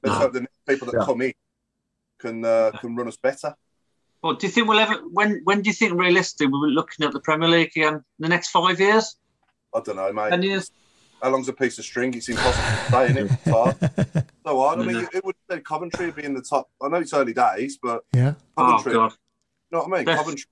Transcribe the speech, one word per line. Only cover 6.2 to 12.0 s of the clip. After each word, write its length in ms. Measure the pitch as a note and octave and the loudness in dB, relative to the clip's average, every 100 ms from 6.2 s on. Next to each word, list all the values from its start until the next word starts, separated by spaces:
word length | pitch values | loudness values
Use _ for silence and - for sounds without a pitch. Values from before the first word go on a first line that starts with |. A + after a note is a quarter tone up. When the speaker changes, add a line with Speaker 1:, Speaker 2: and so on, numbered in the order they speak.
| F3 - C#3+ | 0 0 0
Speaker 2:
we'll 180 | C#3 D3+ | 2 0
be 40 | |
looking 300 | C#3 D#3 - D3 | 0 -2 -4 -4
at 60 | |
the 80 | C3 | -4
Premier 280 | - D#3 E3 | -2 0 4
League 240 | E3+ D#3+ D#3+ | 4 2 0
again? 260 | D3+ D3+ _ _ | 0 -2 _ _
The 100 | D#3+ | -2
next 200 | F3 - | -2 0
five 300 | F3+ F3+ F3 | 0 0 2
years? 360 | G3 A3 G#3+ - _ _ _ _ _ | 4 4 2 -10 _ _ _ _ _
Speaker 1:
I 60 | A2 | -8
don't 160 | - F#2+ | -6 -4
know, 160 | F#2+ | -4
mate. 180 | G#2+ G#2+ | -2 -2
Speaker 2:
Ten 120 | F3+ | 0
years? 280 | G2 G2 F#2 _ _ _ _ _ | 0 -4 -6 _ _ _ _ _
Speaker 1:
How 80 | C3 | -2
long's 180 | C3 B2+ | -2 -2
a 40 | |
piece 260 | C3 B2+ - | -2 -2 -2
of 60 | |
string? 280 | - B2 | -10 -4